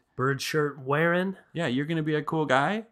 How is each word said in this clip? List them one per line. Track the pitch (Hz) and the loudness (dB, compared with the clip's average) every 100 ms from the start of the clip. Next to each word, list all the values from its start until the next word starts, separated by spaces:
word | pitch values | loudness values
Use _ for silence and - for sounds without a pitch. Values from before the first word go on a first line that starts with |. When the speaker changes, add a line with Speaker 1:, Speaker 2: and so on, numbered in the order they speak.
| _ - | _ -4
Speaker 1:
Bird | 131 131 | -2 -2
shirt | - 156 147 139 | -2 -2 -2 -4
wearing. | 131 147 170 175 190 190 - | -2 2 2 2 0 -6 -10
Speaker 2:
Yeah, | 151 160 | -4 -2
you're | 123 147 | 0 0
gonna | 165 | -2
be | 156 151 | 0 -2
a | |
cool | 151 160 143 | 0 0 2
guy. | 131 147 214 214 | 4 2 0 -6